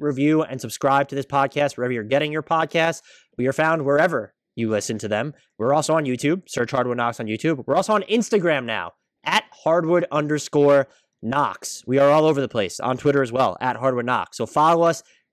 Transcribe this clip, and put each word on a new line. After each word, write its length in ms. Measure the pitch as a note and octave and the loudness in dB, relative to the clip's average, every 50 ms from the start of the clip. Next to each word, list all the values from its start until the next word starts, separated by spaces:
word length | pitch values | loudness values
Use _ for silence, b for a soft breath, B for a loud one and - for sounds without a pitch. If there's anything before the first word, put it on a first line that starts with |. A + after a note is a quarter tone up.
review, 420 | D3 D3 C#3 C3 C#3 D3+ D#3 D#3 | -4 -4 -2 0 2 2 2 2
and 180 | D#3 - - - | 0 -2 -8 -10
subscribe 460 | - A2+ - - - C3+ C3+ C#3 C#3+ | -10 -12 -8 -2 0 2 2 2 0
to 80 | - C#3 | 0 -4
this 100 | C#3 C3 | -8 -6
podcast 520 | - C#3 C#3 C#3 C#3 - D3 G#2+ A2+ - | -2 0 0 0 0 0 -2 -2 -2 -2
wherever 160 | - B2 B2 | -4 -4 -4
you're 100 | B2+ A#2 | -4 -4
getting 300 | G#2+ G#2+ C3 C#3+ D3+ D3+ | -2 0 0 0 0 -2
your 100 | D3+ D#3 | -4 -6
podcasts. 580 | D3+ - E3+ D#3+ E3 D#3+ - E3 D#3+ E3 D#3+ - b b b b b b _ - | -4 -2 -2 -2 -2 0 0 0 0 0 -2 -4 b b b b b b _ -2
We 80 | B2 | -2
are 60 | C3 | -2
found 320 | C3 - D#3 D#3+ E3 D#3+ C#3 | 0 0 0 0 0 0 0
wherever 500 | C#3 C#3+ D3 E3 F#3 E3 B2 G2+ - _ _ _ _ _ | 2 2 4 4 2 0 -4 -6 -8 _ _ _ _ _
you 120 | - A#2 A2 | -4 -2 0
listen 300 | A2 G#2 - - A#2 G#2 | 0 -2 -2 -4 -6 -6
to 80 | - | -4
them. 280 | G#2 G#2 G#2 A#2+ D3+ D3 b b b b | -4 -2 -2 -4 -6 -8 b b b b
We're 160 | - G#2+ B2 | -4 -2 0
also 220 | C#3 D#3 D3 - D#3 | 0 0 2 2 0
on 100 | D#3+ D3+ | 0 0
YouTube. 440 | C3 B2+ A#2+ - C#3+ E3+ F#3+ - - | -2 -4 0 0 0 0 0 -4 -8
Search 240 | - C3 A#2+ A2+ | -4 -4 -4 -2
Hardwood 240 | - C3 B2 B2 A#2+ | 0 -2 0 0 -2
Knocks 240 | A#2+ A#2 A#2+ A#2 - | -2 -2 -2 -4 -4
on 60 | A#2+ | -6
YouTube. 360 | G#2+ G#2+ A2+ - D#3 D#3+ C3 A2+ | -6 -6 -2 -2 -2 -2 -2 -2
We're 120 | - C#3 | 0 0
also 160 | F3 F#3+ - | 0 2 2
on 100 | G#3+ G#3 | 0 0
Instagram 600 | F#3 - G#3+ A#3+ G#3+ - A#3 G3+ E3 E3+ D3+ C3+ B2 | 0 0 0 0 0 2 0 0 2 2 0 0 -2
now, 300 | A#2 A2 G2+ E2+ F2 - _ _ _ _ _ _ | -4 -4 -6 -6 -8 -12 _ _ _ _ _ _
at 200 | D3 F3 A3 - _ | 0 0 0 -2 _
Hardwood 520 | - - - D#3+ E3 F3 E3+ D#3+ F3 F3 E3 - | -20 -4 0 2 2 2 2 2 2 2 0 0
underscore 760 | C#3+ D3+ D3+ D3 D3+ D3 - - - D3 C#3+ C#3+ C#3+ C#3+ C3 b b b b b _ _ | -2 -2 0 0 -2 -4 -4 -2 2 4 6 6 6 4 4 b b b b b _ _
Knocks. 600 | - A2+ B2+ C#3+ C#3+ G#2+ F#2 - - - - - - | -6 -4 0 0 0 -2 -4 -8 -12 -14 -14 -12 -6
We 120 | - B2+ C#3 | 0 0 2
are 120 | C#3 C#3+ | 4 4
all 160 | D3 D#3 D#3 | 4 4 4
over 140 | D#3 D3+ C#3 | 2 2 0
the 80 | C3+ A2+ | -2 -2
place, 320 | - A#2 G2+ F2+ - - | -2 -2 -4 -2 -4 -6
on 160 | - B2 B2+ | -4 -4 -4
Twitter 260 | B2 - D3 C#3 C#3 | 0 0 2 2 2
as 80 | C3+ A2+ | 0 0
well, 260 | A#2 B2+ B2+ G#2 E2+ - | 0 0 0 0 0 -2
at 160 | A#2+ B2+ A#2 | -4 -4 -4
Hardwood 300 | A2+ B2+ C3+ B2+ B2 A#2+ | 0 -2 0 0 0 -2
Knocks. 300 | B2 B2+ A2 F2 - - - | -2 -2 -2 -2 -6 -6 -8
So 60 | A#2 | -8
follow 400 | - - D3+ D3+ D#3+ E3+ E3 E3+ | -2 0 2 4 4 4 4 4
us 200 | E3+ D#3 - b b b b b b | 2 2 0 b b b b b b